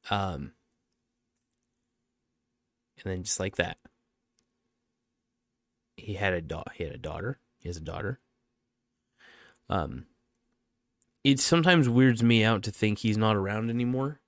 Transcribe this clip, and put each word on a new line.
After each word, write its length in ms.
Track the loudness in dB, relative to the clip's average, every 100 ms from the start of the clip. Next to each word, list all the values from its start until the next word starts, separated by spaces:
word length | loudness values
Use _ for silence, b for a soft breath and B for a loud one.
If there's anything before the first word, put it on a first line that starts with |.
| -2
Um, 420 | -4 -2 -6 -12 _ _ _ _ _ _ _ _ _ _ _ _ _ _ _ _ _ _ _ _ _ _ _ _ _
and 80 | -8
then 120 | -6
just 160 | -6 -4
like 180 | -4 -2
that, 200 | -4 -6 _ _ _ _ _ _ _ _ _ _ _ _ _ _ _ _ _ _ _ _ _ -18
he 180 | -12
had 200 | -4 -2
a 80 | -4
da-, 220 | -6 -10 -10
he 100 | -10
had 100 | -10
a 40 | -10
daughter. 420 | -10 -8 -8 -10 _ _
He 120 | -12
has 80 | -10
a 40 |
daughter. 380 | -10 -8 -8 -10 _ _ _ _ _ _ _ _ _ _ b b b b _
Um, 360 | -4 -4 -10 -16 _ _ _ _ _ _ _ _ _ _ _
it 160 | 2 2
sometimes 500 | 4 4 6 4 6
weirds 340 | 6 6 6
me 200 | 4 6
out 200 | 4 2
to 80 | -2
think 280 | -2 -2 0
he's 180 | 0 2
not 180 | 2 2
around 340 | -2 -4 -4
anymore. 520 | -2 -2 -2 -4 -8